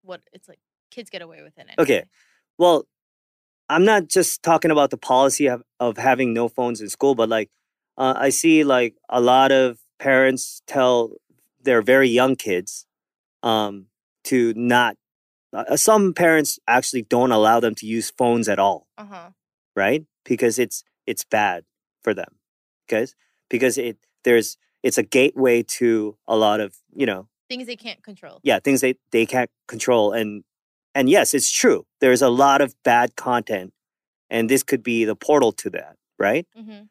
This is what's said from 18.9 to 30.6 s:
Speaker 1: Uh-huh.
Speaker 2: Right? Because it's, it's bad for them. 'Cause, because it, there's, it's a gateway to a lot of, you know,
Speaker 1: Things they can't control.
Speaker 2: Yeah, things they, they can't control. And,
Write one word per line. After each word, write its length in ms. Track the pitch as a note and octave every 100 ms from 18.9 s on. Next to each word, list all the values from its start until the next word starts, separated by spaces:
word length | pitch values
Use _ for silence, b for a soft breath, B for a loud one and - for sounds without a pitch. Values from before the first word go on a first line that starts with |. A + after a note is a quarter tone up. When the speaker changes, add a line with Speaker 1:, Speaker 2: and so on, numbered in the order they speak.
| -
Speaker 1:
Uh-huh. 320 | G#3 F#3+ F3 _ _ _ _ -
Speaker 2:
Right? 300 | G2 D3 D#3+ _
Because 360 | - A#2+ A#2+ A2+
it's, 240 | A#2+ - _ _ -
it's 160 | A2
bad 420 | - A2 G#2 F2 _ _ _ _
for 100 | -
them. 240 | F#2+ - _ _ _ _ _ _
'Cause, 280 | A2 C3 _ _ _ _
because 280 | A#2+ B2+ A#2
it, 180 | A#2+ A2 _ _
there's, 340 | - A#2+ G#2+ - _ _
it's 140 | B2+ -
a 60 |
gateway 600 | A2 C3 C3+ - C3 A#2+
to 520 | A2+ - A#2+ A2+ G#2+ G#2 -
a 80 | A2+
lot 220 | G#2+ G#2+
of, 160 | G2+ - _ -
you 100 | B2+
know, 220 | F#2+ G#2 _ _
Speaker 1:
Things 160 | B3 A#3+
they 80 | A#3+
can't 260 | A3+ F#3+
control. 360 | - G3 D#3+ -
Speaker 2:
Yeah, 160 | C#3 G#2+
things 220 | - C3+
they, 140 | C3 B2+ _
they 140 | A2+ A2+
can't 240 | B2+ A#2+ _ -
control. 440 | A2+ - A#2+ G#2
And, 320 | A2+ G#2+ G#2 _ _